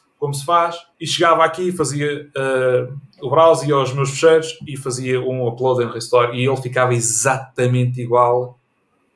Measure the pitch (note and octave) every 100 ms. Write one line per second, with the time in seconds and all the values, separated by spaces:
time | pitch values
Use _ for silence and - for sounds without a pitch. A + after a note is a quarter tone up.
0 | _ _ C#3+ C#3 - E3+ E3+ - - _
1 | D#3+ - E3+ E3 D#3+ D#3+ F3+ F3 C#3 C#3+
2 | D3 D3 C#3+ C3+ C3+ C3 B2+ B2 B2 C#3
3 | - _ B2+ C#3+ E3 D#3 C#3+ C#3+ B2+ C3+
4 | C3+ - D#3+ D#3+ D#3+ - D3+ C3 C3 B2
5 | C3 B2+ B2+ B2+ A#2+ B2 B2+ B2 A#2 A2+
6 | - B2 A#2+ B2+ B2+ C3+ B2 B2+ B2 A#2+
7 | A#2 - C3+ B2+ - - B2 B2 B2 B2
8 | A#2 A#2+ A#2+ B2 B2 - _ _ _ _
9 | _